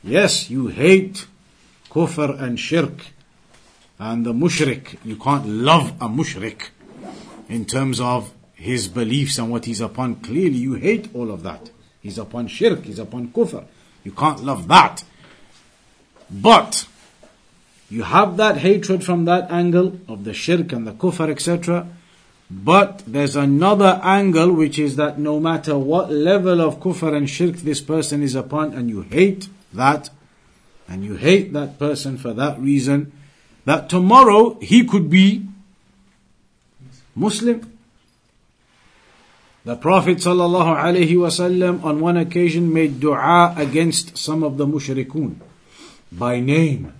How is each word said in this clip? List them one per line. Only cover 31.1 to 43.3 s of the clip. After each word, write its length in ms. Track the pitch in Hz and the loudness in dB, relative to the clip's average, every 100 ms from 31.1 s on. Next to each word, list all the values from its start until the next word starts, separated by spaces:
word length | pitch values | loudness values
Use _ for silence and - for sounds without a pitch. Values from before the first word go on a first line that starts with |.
| 98 | -2
hate 360 | 131 196 190 | 4 4 2
that 240 | 147 143 - | -6 -8 -6
person 400 | 147 143 139 131 | -6 -4 -8 -8
for 160 | 123 | -8
that 240 | 110 143 139 | -4 -4 -2
reason, 520 | 135 143 127 143 147 - - _ _ _ - | 0 2 2 0 -2 -14 -20 _ _ _ -2
that 240 | 156 - | -2 0
tomorrow 680 | 180 185 247 247 202 233 - | 0 8 8 10 8 6 2
he 240 | - 226 240 | 4 4 6
could 240 | 202 156 | 0 4
be 360 | 180 196 220 - - _ _ _ _ _ _ _ _ _ _ _ _ - - _ | 6 6 4 -6 -16 _ _ _ _ _ _ _ _ _ _ _ _ -20 -20 _
Muslim. 600 | - 208 208 233 233 - - _ _ _ _ _ _ _ _ _ _ _ _ _ _ _ _ _ _ - | -4 -2 0 -2 -2 -6 -20 _ _ _ _ _ _ _ _ _ _ _ _ _ _ _ _ _ _ -12
The 100 | 120 | -6
Prophet 440 | 151 190 170 175 | 2 2 2 0
sallallahu 580 | 175 180 175 180 165 151 | 2 2 2 2 2 0
alaihi 400 | 160 175 165 175 | 0 2 4 2
wasallam 680 | 175 170 180 180 180 175 | 2 -2 -2 0 0 -2
on 160 | 165 151 | -2 -2
one 160 | 165 175 | 0 0
occasion 560 | 170 180 175 160 170 | -2 0 0 0 0
made 300 | 160 156 127 | 2 0 0
dua 520 | 147 139 139 | -2 0 4